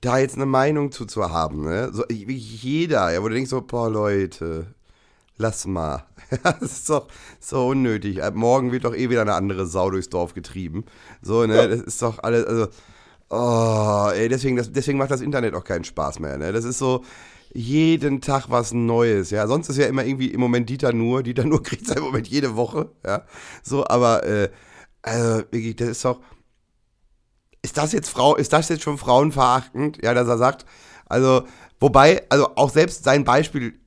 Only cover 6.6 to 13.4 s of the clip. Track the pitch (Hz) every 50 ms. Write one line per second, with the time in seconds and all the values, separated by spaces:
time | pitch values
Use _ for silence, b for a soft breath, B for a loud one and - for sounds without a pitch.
6.6 | - - - - - - 156 143 - B B B B B B B - - - 135
7.6 | 127 127 135 135 131 120 110 107 92 101 95 92 73 101 98 107 113 117 123 135
8.6 | 127 127 123 131 - 123 117 - 127 123 123 117 110 104 104 82 95 101 98 92
9.6 | 95 87 80 95 90 98 95 95 90 - - 90 87 85 - - - - - 95
10.6 | 92 82 78 95 113 B B B B B B B B - 104 117 117 110 110 110
11.6 | 117 113 104 117 - - - - - 117 110 113 - 120 117 117 117 - 113 113
12.6 | 110 98 b b b b b b b b b b b _ - 110